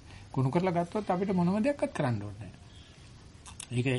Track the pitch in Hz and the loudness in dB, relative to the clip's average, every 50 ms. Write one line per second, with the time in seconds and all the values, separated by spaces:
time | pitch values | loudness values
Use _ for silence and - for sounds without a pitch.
0 | - - - - - - - 135 131 135 127 175 180 185 165 170 175 175 - 214 | -16 -18 -18 -18 -16 -6 0 2 2 4 4 4 4 4 2 2 0 0 -2 -4
1 | 208 - 185 175 202 196 196 180 175 175 190 214 220 285 285 - 302 - - - | 0 0 0 2 2 2 2 4 4 4 4 4 2 2 2 0 -2 -2 0 0
2 | - 123 120 101 101 104 98 104 101 90 - - - - - - - - - - | 0 0 0 0 -2 -6 -10 -10 -12 -14 -14 -16 -18 -20 -18 -20 -20 -20 -20 -20
3 | - - - - - - - - - - - - - - 117 123 120 135 127 | -20 -20 -20 -20 -20 -20 -20 -20 -18 -18 -16 -16 -12 -4 -2 0 2 2 2